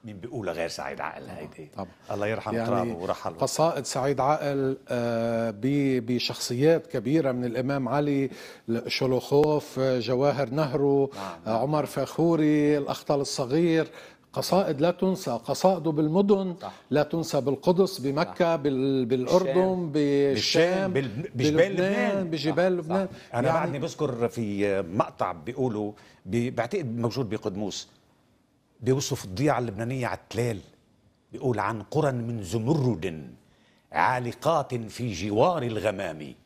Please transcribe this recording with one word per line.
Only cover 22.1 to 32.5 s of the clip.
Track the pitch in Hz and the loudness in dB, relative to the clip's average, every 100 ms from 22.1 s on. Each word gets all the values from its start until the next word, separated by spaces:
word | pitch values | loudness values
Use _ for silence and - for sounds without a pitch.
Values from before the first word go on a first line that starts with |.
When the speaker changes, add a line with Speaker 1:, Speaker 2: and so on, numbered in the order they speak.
Speaker 1:
لبنان. | 196 175 | 0 -2
Speaker 2:
بجبال | 160 151 151 185 180 | -2 0 2 2 0
Speaker 1:
صح، | |
Speaker 2:
لبنان. | 160 190 185 | 0 -2 -2
Speaker 1:
صح. | - - 120 | -6 -6 0
أنا | 127 | 2
Speaker 2:
يعني | - | 2
Speaker 1:
بعدني | 151 139 | 0 -4
بذكر | 160 - 147 120 117 | -6 -2 -4 0 -2
في | 120 110 101 101 98 | -2 -4 0 2 2
مقطع | 87 104 - - 101 | 0 -2 -2 -2 -4
بيقولوا، | 85 76 127 127 107 104 104 - - 95 | -4 -10 -2 -2 -2 -6 -8 -20 -18 -4
بي-، | 117 120 | -2 0
بعتقد | - 113 208 131 117 | -2 -2 -4 -4 -2
موجود | 117 131 110 | -2 -2 -4
بقدموس، | 104 107 92 104 - - _ _ _ _ _ _ _ _ _ | -4 -4 -4 -6 -8 -14 _ _ _ _ _ _ _ _ _
بيوصف | 120 131 - 135 | 0 0 0 -6
الضيعة | 101 92 147 123 | -6 -2 0 0
اللبنانية | 117 98 117 131 113 | -2 -4 -6 -4 -4
على | 92 | -6
التلال، | - - 120 101 78 _ _ _ _ _ _ | -6 -2 -2 -4 -12 _ _ _ _ _ _
بيقول: | - 131 104 | -4 -2 0
"عن | 98 110 | -2 -4
قرى | 98 151 147 | -4 0 0
من | 123 117 117 | 0 -4 -6
زمرد | 92 | -4